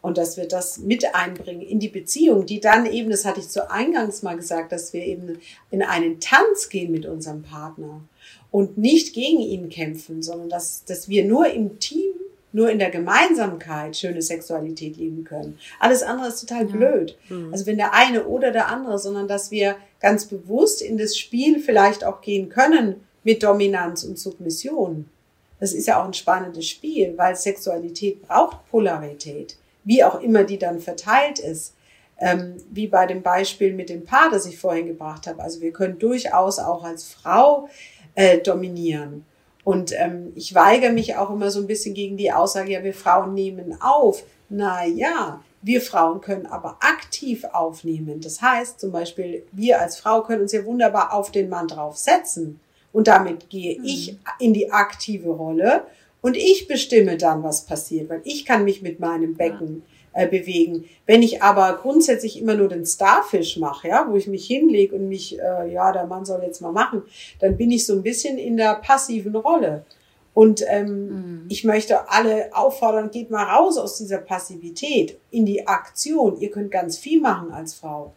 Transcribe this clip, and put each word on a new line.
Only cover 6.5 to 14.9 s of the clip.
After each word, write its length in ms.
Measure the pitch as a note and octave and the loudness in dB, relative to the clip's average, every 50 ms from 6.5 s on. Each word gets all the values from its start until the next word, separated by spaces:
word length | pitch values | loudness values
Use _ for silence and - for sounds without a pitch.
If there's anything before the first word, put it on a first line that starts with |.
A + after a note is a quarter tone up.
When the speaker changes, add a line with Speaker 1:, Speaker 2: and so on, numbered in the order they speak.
| G4+ - - - | 0 -2 -4 -6
Speaker 1:
gehen 220 | - F#3+ F3 E3+ | -6 -6 -4 -4
mit 160 | E3 D#3+ D#3 | -4 -6 -6
unserem 360 | D#3 D#3+ D#3+ D#3 D#3 D3+ D3+ | -8 -12 -12 -10 -12 -12 -12
Partner 580 | D3+ D3+ D3+ D3+ D3+ D#3+ D#3+ D#3 D#3 D3+ D3+ D#3 D#3 _ _ _ _ - - _ _ _ | -14 -16 -16 -16 -16 -16 -16 -16 -16 -16 -16 -18 -20 _ _ _ _ -20 -20 _ _ _
und 260 | - G3+ G3 F#3+ - G#3+ | 0 0 0 0 -2 0
nicht 360 | G#3 B3+ D#4 E4 - - - | 2 4 4 4 4 0 -6
gegen 240 | A3+ B3+ D4 E4 C#4 | -4 0 2 2 0
ihn 280 | A3 G#3+ G3 F3+ F3 E3 | 0 -2 -6 -8 -10 -12
kämpfen, 540 | - E3 D#3+ D3+ D#3 - - - D#3+ D#3+ | -10 -8 -8 -8 -8 -12 -14 -12 -12 -10
sondern 260 | D#3+ E3 E3+ E3+ E3+ E3+ | -10 -10 -10 -10 -10 -8
dass, 360 | F3 E3+ E3+ - - - _ | -8 -6 -6 -8 -10 -12 _
dass 240 | - F#3 F3 - G3 | -12 -12 -12 -8 0
wir 160 | G3 G#3 F#3+ | 2 2 4
nur 220 | G3+ A3+ C#4+ E4+ D4 | 4 4 4 4 4
im 300 | - A#3 G#3+ G3+ - - | 2 0 -4 -4 -4 -8
Team, 320 | - - D4 E4 F#4+ G4 F4+ F4 F#4+ G4 _ _ _ _ - | -10 -6 -4 -2 -2 -2 -4 -6 -12 -16 _ _ _ _ 0
nur 140 | G#3+ A3+ A#3 | 2 2 2
in 80 | A3+ G#3 | 2 0
der 100 | F#3+ F3 | -2 -2
Gemeinsamkeit 1040 | E3 E3+ F3 F3+ G3+ B3+ E4+ F#4 E4 A#3+ G#3+ F#3+ E3+ D#3+ - D#3+ D#3 D3+ D3+ D#3 D#3+ | -2 -4 -2 2 4 4 4 4 2 0 0 -4 -4 -8 -12 -10 -10 -10 -10 -10 -10
schöne 240 | - - F3+ F3 E3 | -8 -8 -6 -6 -6
Sexualität 760 | D#3+ - E3+ E3 - - E3 D#3 D3+ D#3+ D#3+ D#3 D#3+ D3+ | -6 -6 -6 -8 -8 -8 -6 -6 -6 -8 -10 -10 -12 -14